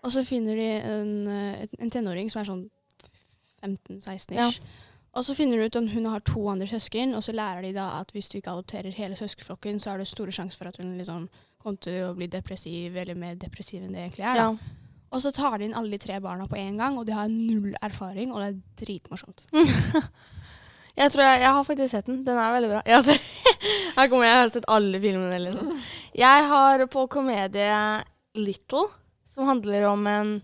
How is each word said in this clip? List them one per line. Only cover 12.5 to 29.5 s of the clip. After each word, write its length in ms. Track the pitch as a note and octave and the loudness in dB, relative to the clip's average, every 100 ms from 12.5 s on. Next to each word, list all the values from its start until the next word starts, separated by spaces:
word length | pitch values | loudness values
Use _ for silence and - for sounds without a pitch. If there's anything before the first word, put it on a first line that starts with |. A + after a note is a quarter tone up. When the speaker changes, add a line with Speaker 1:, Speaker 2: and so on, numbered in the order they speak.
| F#3+ E3 E3+ F3 F3+ | -12 -10 -10 -8 -10
Speaker 1:
eller 200 | F3+ F3 | -10 -10
mer 200 | F3 F3 | -10 -12
depressiv 480 | F3 - - F#3 | -14 -14 -14 -12
enn 80 | F#3 | -12
det 80 | F#3 F3 | -10 -12
egentlig 100 | - G#3 | -6 -2
er, 100 | B3+ | 2
da. 160 | A3+ | 0
Speaker 2:
Ja. 60 | A3 - - - - _ | -2 -10 -18 -20 -20 _
Speaker 1:
Og 80 | B3+ | -4
så 120 | C#4 | -2
tar 240 | C4+ C#4 G#3+ | 0 -2 -2
de 60 | G#3 | -4
inn 80 | A3+ | -6
alle 160 | A3 | -6
de 60 | G3+ | -6
tre 200 | - G3 | -8 -8
barna 260 | F#3+ F3+ F#3+ | -8 -10 -8
på 80 | G3+ | -6
en 200 | G3 G#3 | -6 -4
gang, 200 | B3+ C4+ | -2 -2
og 80 | A3 | -4
de 60 | |
har 160 | G#3+ G#3+ | -4 -2
null 460 | A3+ A3+ A3 G3+ - | -2 0 0 -2 -6
erfaring, 480 | G#3+ - F#3+ G3 B3+ | -8 -8 -10 -6 -6
og 80 | G#3+ | -4
det 160 | G3+ G3 | -6 -8
er 300 | - - G#3+ | -14 -14 -10
dritmorsomt. 580 | F#3+ - - - - - | -10 -10 -14 -14 -20 0
Speaker 2:
<laughs> 600 | D#4 D4+ - - D#4+ - _ - - - - - - - - | 6 6 6 4 2 0 _ -20 -20 -20 -20 -20 -20 -12 2
Jeg 120 | C#4 | 4
tror 100 | C#4 | 8
jeg, 160 | C4+ B3+ | 8 8
jeg 80 | B3+ | 6
har 100 | C#4 | 4
faktisk 260 | C#4 C#4+ C4 | 2 0 0
sett 160 | G#3+ A3 | -2 -4
den. 200 | B3+ C4 | -4 0
Den 120 | A#3+ | 0
er 140 | A3+ | 2
veldig 180 | A#3+ A#3 | 2 2
bra. 120 | G#3 A3 | 0 6
Jeg 100 | A#3+ | 6
har 80 | |
sett, 180 | C4 D4 - - B4+ - | 8 4 2 4 4 6
<laughs> 360 | G4+ G#4 F#4 C4 | 0 -2 -2 4
her 120 | C4+ | 4
kommer 160 | B3+ A#3 | 6 8
jeg, 100 | B3 | 8
jeg 60 | |
har 80 | A#3+ | 6
sett 160 | A#3 G#3+ | 2 2
alle 320 | A3 G3+ F#3+ | 4 4 2
filmene, 400 | G#3 F#3+ F3+ F3+ | 0 0 0 -2
liksom. 400 | F3+ G#3+ D#4 D4+ A#3+ - - | -4 -4 -4 -6 -8 -14 -10
Jeg 340 | - B3 C#4+ D4 | 4 8 8 8
har 300 | C#4+ C4+ C4+ C4 | 8 8 6 2
på 200 | C4+ C4 | 0 -2
komedie 920 | C#4+ C4 G#3+ F#3+ G3+ G3+ G#3+ G#3+ G#3+ - _ _ G#3+ | 0 0 0 -2 0 2 2 0 -2 -6 _ _ -6
Little, 540 | G3+ G3 - C4+ G#4 - _ _ _ | -4 -6 -4 -2 -2 -4 _ _ _
som 120 | - | -2
handler 380 | C4+ | 0